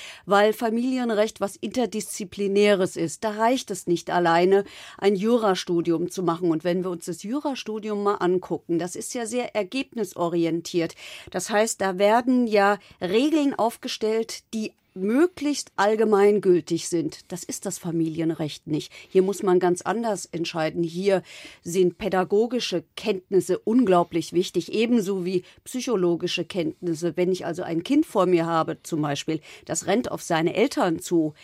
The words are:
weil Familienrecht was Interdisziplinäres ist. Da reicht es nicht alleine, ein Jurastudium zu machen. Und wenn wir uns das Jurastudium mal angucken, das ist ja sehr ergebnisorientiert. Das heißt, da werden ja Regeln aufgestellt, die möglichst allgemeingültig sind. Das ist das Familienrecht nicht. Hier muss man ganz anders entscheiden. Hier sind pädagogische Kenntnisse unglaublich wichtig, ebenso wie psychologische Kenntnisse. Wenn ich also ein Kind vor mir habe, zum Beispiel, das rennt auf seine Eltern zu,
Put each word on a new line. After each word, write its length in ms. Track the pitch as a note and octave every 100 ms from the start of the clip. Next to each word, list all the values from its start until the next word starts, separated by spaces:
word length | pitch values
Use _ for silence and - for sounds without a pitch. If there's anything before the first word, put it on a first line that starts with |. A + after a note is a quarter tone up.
| - - -
weil 260 | G3+ G#3+
Familienrecht 880 | G#3 A#3 A#3 B3+ B3+ A#3+ G#3 A3 -
was 160 | G3 -
Interdisziplinäres 1400 | A3 B3+ G#3+ G#3+ - - F#3 G#3 G3+ G3+ G#3 G3 F3+ -
ist. 280 | E3 -
Da 60 | A3
reicht 400 | G#3 A3+ B3+ -
es 160 | F#3+ -
nicht 240 | E3+ -
alleine, 540 | F3 F3 E3+ F3+ G3 G3 - - -
ein 180 | G3 G3
Jurastudium 920 | A3 A#3+ G#3+ F3+ - E3+ E3 E3 E3+
zu 120 | -
machen. 280 | E3+ E3 F3+
Und 140 | D#3+
wenn 200 | F3+ F3+
wir 60 | F3+
uns 160 | F3 -
das 160 | E3+
Jurastudium 800 | G3 C#4+ D4 B3 - G#3+ G#3+ G#3
mal 140 | G3+ G#3
angucken, 600 | F3 F3+ - D#3+ - E3+
das 160 | F3+
ist 200 | D3+ -
ja 100 | B3
sehr 300 | A3 B3 A#3+
ergebnisorientiert. 1400 | G#3+ F#3+ C4+ C4+ A#3+ G3 - E3+ E3+ E3 E3+ - F3 E3 - - - -
Das 200 | F#3 -
heißt, 300 | G#3+ A3+ -
da 180 | F#3+ F#3
werden 480 | G3+ A#3 B3 B3 A#3
ja 320 | G#3 G3 G3+ - -
Regeln 540 | F3+ A3 D4 D#4 C#4
aufgestellt, 880 | - A3+ - B3 - G#3+ A3 A3+ - -
die 180 | A3 G#3+ _ _
möglichst 760 | F#3 G3+ B3+ F4+ - D4 C#4 - -
allgemeingültig 1120 | G3+ A3 A3 G3+ G3+ G#3 F#3+ F3 D#3+ E3 -
sind. 320 | E3+ D#3 - -
Das 160 | F3
ist 200 | - -
das 140 | G3 -
Familienrecht 880 | F3 E3 D#3+ D#3 D#3+ E3 D3+ - -
nicht. 260 | D#3 - - -
Hier 140 | F#3+
muss 200 | F#3 G3
man 180 | F#3 F3+
ganz 220 | F3+ F3
anders 440 | - G#3+ A3+ F#3+ -
entscheiden. 560 | D#3+ E3+ E3+ D#3 E3+
Hier 400 | E3+ E3+ G3 F#3 - - - -
sind 360 | F3 F#3 F3+ -
pädagogische 840 | G#3 F#3 F3 G3+ A#3 B3 - F3 - -
Kenntnisse 600 | A3 F#3+ - F#3+ F3+ F3+
unglaublich 760 | - A#3+ G3+ F3 E3+ E3+ -
wichtig, 400 | E3+ F#3 F3 -
ebenso 520 | E3+ A#3 A#3+ F#3 F#3+
wie 200 | F3 F#3 - -
psychologische 800 | - B3+ B3+ G3+ F3 E3 F3 -
Kenntnisse. 720 | E3 F#3+ D#3+ - F3 D#3+ E3+ D3+
Wenn 140 | F3+
ich 160 | F3+ E3+
also 160 | E3
ein 220 | D#3 E3
Kind 200 | F3 C#4+
vor 220 | D#4+ G#3 F3+
mir 200 | F3 E3
habe, 320 | E3 D#3 D3+
zum 200 | - D#3+
Beispiel, 380 | D3 C#3+ - D#3 - -
das 220 | - D#3 -
rennt 240 | G#3+ A3+
auf 120 | E3
seine 320 | - D#3+ E3
Eltern 440 | - A#3+ D4+ F#3+ E3
zu, 360 | - E3+ D#3 -